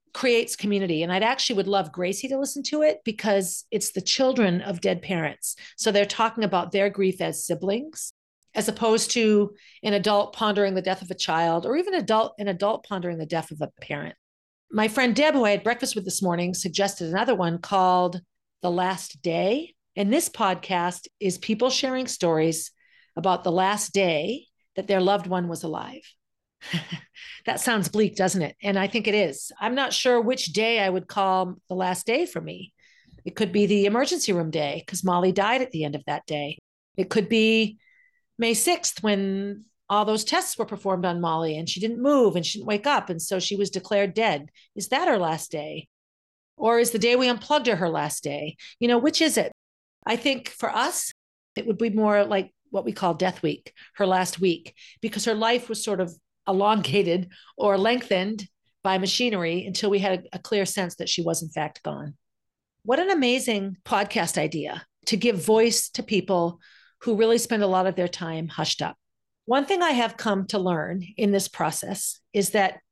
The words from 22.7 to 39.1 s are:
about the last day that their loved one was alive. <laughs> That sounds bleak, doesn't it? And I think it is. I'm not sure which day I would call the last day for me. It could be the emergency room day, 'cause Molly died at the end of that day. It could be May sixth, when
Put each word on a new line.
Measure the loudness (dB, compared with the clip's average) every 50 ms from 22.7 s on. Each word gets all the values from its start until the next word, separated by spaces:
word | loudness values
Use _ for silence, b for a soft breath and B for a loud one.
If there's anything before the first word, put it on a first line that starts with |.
| b b b b b b b b b
about | -2 0 0 0 2 0
the | 0 0
last | 2 2 2 2 0 -4 -2 0
day | 0 2 2 2 0 -2 -2 -6 -8 -10 _ _ _ _ _ _
that | -8 -2
their | 0 2 2
loved | 4 4 2 2 0
one | -2 -2 -2 -2 -4
was | -6 -6 -6
alive. | -8 -8 -8 -10 -12 -14 -18 -20 -20 _ _ _ _ _ _ _ _ _ _ -12
<laughs> | -6 -6 -6 -6 -6 -12 -14 -14 _ B B B B B B B
That | -4 -4 -2
sounds | 0 0 2 2 0 0
bleak, | 2 2 2 2 2
doesn't | 2 0 2 2 0 -2
it? | -2 -6 _ -4
And | -2 0 0
I | 0
think | 0 -2 -2 0 2
it | 2
is. | 2 2 2 0 -6 -12 -14 -10 -6
I'm | -4 -2 -2
not | -2 -2 -2 -2
sure | 0 2 4 4 4
which | 4 2 0 -2 -4 -4 -2
day | 0 0 2 2 2
I | 2 2
would | 0 -2 -4 -4
call | -2 0 2 2 4 2 2 -2 -4 -12 _ _
the | -4
last | -2 -2 -2 -2 -4 -2
day | -2 0 0 0
for | -2 -4 -8
me. | -10 -10 -12 -14 -16 -18 _ b b b b b b b b b b
It | -12 -4
could | -2 -2 0
be | 2 2 4
the | 4 4 4 4
emergency | 4 4 2 2 0 0 -2 0 0 0
room | 0 0 -2
day, | -2 -2 -2 -2 -4 -6 -10
'cause | -8 -8 -4 -2
Molly | 0 2 4 4 4 4
died | 2 2 2 2 0 -2
at | -2
the | -4 -4 -4
end | -4 -4
of | -6 -6
that | -6 -6 -6 -4
day. | -6 -6 -6 -6 -6 -10 -12 _ _ _ _ _ _ _ -4
It | -4 0
could | 0 0 0 2
be | 2 4 4 6 4 4 2 0 -2 b b b b b b b b b b b _ -4
May | 0 0 0
sixth, | 2 2 2 2 2 0 -6 -6 -2 0
when | 0